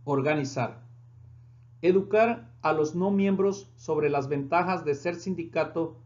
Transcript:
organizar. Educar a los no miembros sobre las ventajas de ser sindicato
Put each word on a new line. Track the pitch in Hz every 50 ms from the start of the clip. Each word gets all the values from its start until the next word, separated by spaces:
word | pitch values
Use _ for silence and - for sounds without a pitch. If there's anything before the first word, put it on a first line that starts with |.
| -
organizar. | 143 139 139 131 151 151 151 139 131 - 135 117 104 - - - - - - - - - - - - - - - - - - - - - -
Educar | - 175 185 196 190 - 208 214 226 233 226 - - - - -
a | - 156 156
los | 156 151 151 -
no | 175 185 202
miembros | 202 196 196 196 196 180 196 196 190 - - - -
sobre | - - - 156 151 147 147
las | 143 139 135 135
ventajas | 147 139 139 - 165 170 160 185 185 170 156
de | 151 143
ser | 139 - 175 170
sindicato | 175 - 190 185 165 165 - - 165 156 156 - 165 165 160 - - -